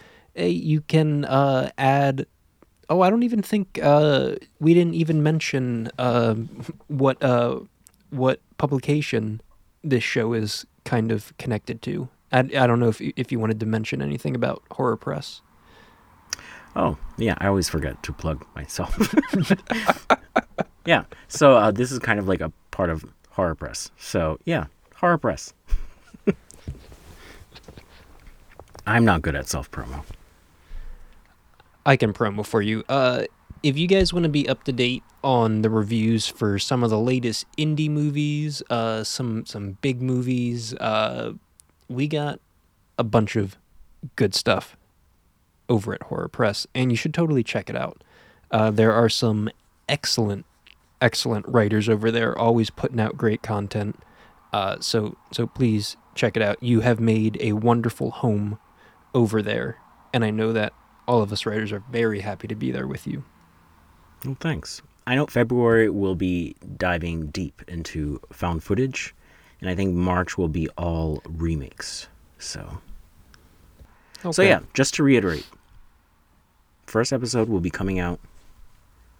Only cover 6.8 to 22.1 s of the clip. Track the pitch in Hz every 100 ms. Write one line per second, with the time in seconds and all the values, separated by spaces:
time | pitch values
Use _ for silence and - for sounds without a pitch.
6.8 | - 143 135 131 135 120 120 - - _
7.8 | _ _ _ 135 131 131 _ - 139 135
8.8 | - 147 - 120 110 110 - - _ _
9.8 | 151 123 - 123 110 117 104 - - _
10.8 | - 117 113 110 - - 127 110 - 117
11.8 | - 151 131 _ _ 127 131 139 123 117
12.8 | 117 - 113 - 123 120 110 107 110 110
13.8 | 110 131 139 143 143 123 127 - - -
14.8 | 127 110 - 143 - - _ _ _ -
15.8 | - _ _ _ _ - - - - -
16.8 | - - - - 110 - 98 98 85 80
17.8 | 73 - - 73 82 71 - - 73 -
18.8 | 90 - - 220 - 190 - 190 - 226
19.8 | - - - - - - - - - _
20.8 | 170 120 - - - - 143 120 107 104
21.8 | 123 127 120